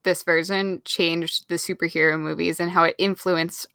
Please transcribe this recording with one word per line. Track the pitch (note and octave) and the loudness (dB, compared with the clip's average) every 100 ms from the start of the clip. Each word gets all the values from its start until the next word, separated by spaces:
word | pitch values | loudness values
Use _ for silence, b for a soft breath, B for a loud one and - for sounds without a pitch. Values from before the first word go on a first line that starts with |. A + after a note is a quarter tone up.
this | F#3+ F3 | 0 0
version, | - E3 E3+ G3 G3 F3+ | 2 2 2 -2 -2 -4
changed | - - E3+ E3 D#3+ - - | -4 -2 0 0 -2 -4 -4
the | E3+ | -4
superhero | - F3+ E3+ E3 D#3 D#3 | -4 -4 -2 2 2 2
movies | D#3 D#3 E3+ E3 | -2 -2 -2 -2
and | E3+ | 0
how | F3 E3 | 4 4
it | - | 4
influenced | G3 F#3 F#3 E3+ E3+ - - | 0 0 0 0 0 -6 0